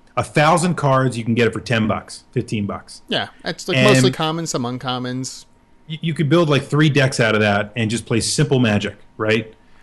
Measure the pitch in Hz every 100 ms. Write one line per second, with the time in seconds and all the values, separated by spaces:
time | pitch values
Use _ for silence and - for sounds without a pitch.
0 | _ - - - 151 170 180 156 143 131
1 | 131 117 113 117 113 107 - 117 110 90
2 | - - - 123 - 110 101 87 - -
3 | - 170 101 - - 185 - 180 208 131
4 | 127 127 160 160 165 156 120 127 131 127
5 | 123 127 131 - - _ _ _ - 160
6 | 165 151 151 165 165 139 131 143 156 139
7 | 131 135 113 107 107 101 107 - 110 113
8 | - 117 98 - 147 135 120 104 101 -
9 | - - 107 110 107 - _ -